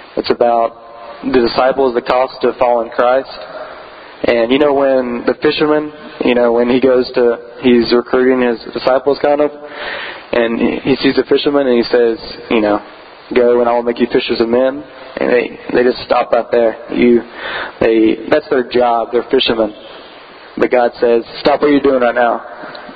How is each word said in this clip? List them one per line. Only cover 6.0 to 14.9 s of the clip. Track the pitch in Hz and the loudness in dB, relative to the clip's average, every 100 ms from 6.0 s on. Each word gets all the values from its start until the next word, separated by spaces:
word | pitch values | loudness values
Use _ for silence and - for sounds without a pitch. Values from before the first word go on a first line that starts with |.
| - - | -12 -4
you | - | 0
know, | 120 120 | 2 2
when | 117 120 | 2 2
he | 127 | 2
goes | 131 127 123 | 4 2 0
to, | 127 120 117 - - | 0 0 0 -8 -2
he's | 131 120 113 | 4 4 4
recruiting | 120 120 127 127 127 123 | 0 2 2 2 2 0
his | 113 - | -2 -8
disciples | - 131 135 143 139 | -4 0 2 0 0
kind | 147 147 | 2 2
of, | 147 | 0
and | - - - - - - - - 120 117 117 | -4 -16 -12 -10 -10 -12 -14 -4 -2 0 0
he, | - - - | -2 -2 -2
he | 131 | 0
sees | - 131 | 0 0
the | - | 0
fisherman | 139 151 143 135 | 0 2 0 2
and | 120 | 0
he | 113 | 2
says, | 123 117 113 - - - | 2 2 -2 -8 -12 -4
you | 117 | 0
know, | 104 104 - - - - - 123 | 2 0 -4 -20 -20 -20 -4 2
"Go | 120 120 | 4 2
and | 120 | 2
I | |
will | 120 | 0
make | 120 120 | -2 -2
you | 120 | 0
fishers | 131 - 117 | 0 0 -2
of | 113 | 0
men." | 120 131 143 151 | 2 0 -4 -12